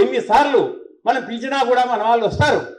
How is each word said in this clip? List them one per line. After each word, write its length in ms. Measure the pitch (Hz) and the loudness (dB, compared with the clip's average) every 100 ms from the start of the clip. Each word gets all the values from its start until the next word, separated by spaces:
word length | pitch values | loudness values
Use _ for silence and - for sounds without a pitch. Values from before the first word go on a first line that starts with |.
ఎన్నిసార్లు 800 | 240 254 185 226 285 247 147 - - _ 214 | 2 0 2 2 4 2 0 -6 -18 _ -4
మనం 180 | 254 | -4
పిలిచినా 380 | 220 233 269 277 | -4 -8 -4 -2
కూడా 220 | 247 247 | 0 2
మన 180 | 247 233 | 0 0
వాళ్ళు 240 | 220 233 208 | 0 0 0
వస్తారు, 400 | - 302 202 - | 0 0 0 -4